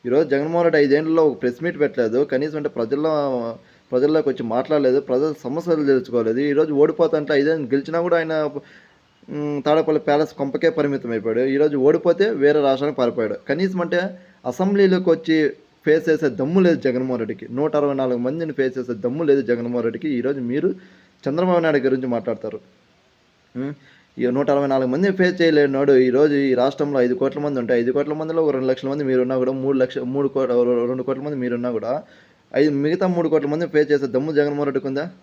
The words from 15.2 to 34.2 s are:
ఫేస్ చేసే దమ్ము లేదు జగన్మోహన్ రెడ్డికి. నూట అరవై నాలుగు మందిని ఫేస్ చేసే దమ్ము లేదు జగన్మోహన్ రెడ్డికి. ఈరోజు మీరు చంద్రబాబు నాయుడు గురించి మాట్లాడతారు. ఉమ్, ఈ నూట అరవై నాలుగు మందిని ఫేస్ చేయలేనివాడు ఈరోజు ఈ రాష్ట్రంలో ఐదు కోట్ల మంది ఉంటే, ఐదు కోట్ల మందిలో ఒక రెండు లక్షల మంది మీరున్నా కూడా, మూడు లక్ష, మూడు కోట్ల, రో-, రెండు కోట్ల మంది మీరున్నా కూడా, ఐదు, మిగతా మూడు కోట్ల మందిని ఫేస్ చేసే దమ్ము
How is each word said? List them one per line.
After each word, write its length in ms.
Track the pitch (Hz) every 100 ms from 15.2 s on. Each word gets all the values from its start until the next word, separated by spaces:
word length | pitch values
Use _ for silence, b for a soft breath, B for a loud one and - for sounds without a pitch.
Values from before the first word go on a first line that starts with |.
| 165 160 147 - _ _ 151
ఫేస్ 220 | 156 165
చేసే 200 | 156 143
దమ్ము 320 | 107 135 185
లేదు 200 | 180 147
జగన్మోహన్ 400 | 135 123 131 123
రెడ్డికి. 340 | 110 - 110
నూట 220 | 123 151 151
అరవై 180 | 143
నాలుగు 240 | 135 131 123
మందిని 340 | 123 160 160
ఫేస్ 260 | 143 131 127
చేసే 160 | 120
దమ్ము 300 | 110 120 143
లేదు 180 | 160 139
జగన్మోహన్ 420 | 117 120 120 123
రెడ్డికి. 240 | 117 117 156
ఈరోజు 320 | 127 123 139
మీరు 340 | 120 135 175 - B B B B 139
చంద్రబాబు 300 | 151 185 175
నాయుడు 200 | 160 147
గురించి 280 | 131 131 127
మాట్లాడతారు. 540 | 117 117 110 110 - _ _ _ _ _ _ _ _ _ 123
ఉమ్, 180 | 139 143 b b b -
ఈ 80 | 123
నూట 240 | 127 139
అరవై 160 | 143 139
నాలుగు 220 | 135 127
మందిని 280 | 135 196 185
ఫేస్ 260 | 185 180
చేయలేనివాడు 500 | 165 147 143 135 143
ఈరోజు 420 | 131 127 127 151
ఈ 200 | 143 139
రాష్ట్రంలో 480 | 123 135 135 147 139
ఐదు 120 | 123
కోట్ల 260 | 123 135 143
మంది 200 | 147 135
ఉంటే, 140 | 120
ఐదు 180 | 120 120
కోట్ల 200 | 135 147
మందిలో 320 | 151 160 165
ఒక 60 | 156
రెండు 160 | 131 131
లక్షల 220 | 131 135
మంది 160 | 143
మీరున్నా 320 | 139 127 127 131
కూడా, 160 | 127
మూడు 260 | 135 135 135
లక్ష, 200 | 127 131
మూడు 300 | 123 135 139
కోట్ల, 260 | 135 127
రో-, 320 | 120 123 120 120
రెండు 140 | 127
కోట్ల 200 | 127 131
మంది 140 | 147 139
మీరున్నా 340 | 123 120 123
కూడా, 320 | 113 113 143 b b b b _ 135
ఐదు, 140 | 151
మిగతా 360 | 139 147 185 185
మూడు 220 | 170 160
కోట్ల 180 | 156 143
మందిని 240 | 156 170
ఫేస్ 200 | 151 147
చేసే 160 | 147 131
దమ్ము 260 | 127